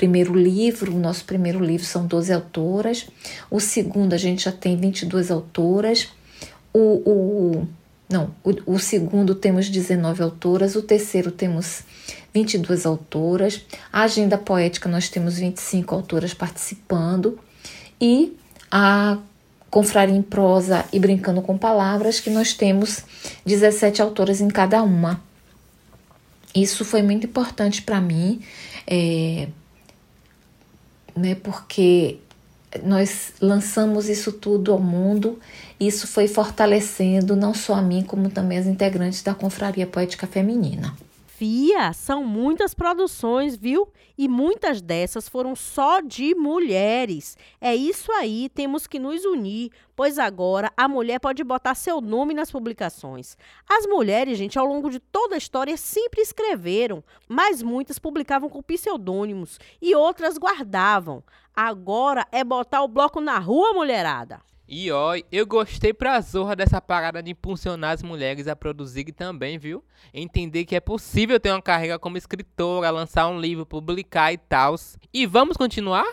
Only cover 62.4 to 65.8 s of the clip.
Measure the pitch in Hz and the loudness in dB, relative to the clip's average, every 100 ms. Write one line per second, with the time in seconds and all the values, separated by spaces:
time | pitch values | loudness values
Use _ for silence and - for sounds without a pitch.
62.4 | 247 254 240 277 269 233 285 294 302 226 | -2 -4 -2 -2 0 2 0 0 -4 -2
63.4 | 175 277 440 381 302 226 165 127 120 - | 0 2 2 2 0 0 -2 -4 -8 -16
64.4 | _ _ - 151 185 143 156 175 - 185 | _ _ -18 -10 -4 0 0 -2 -4 -2
65.4 | 214 220 208 - | 0 0 0 0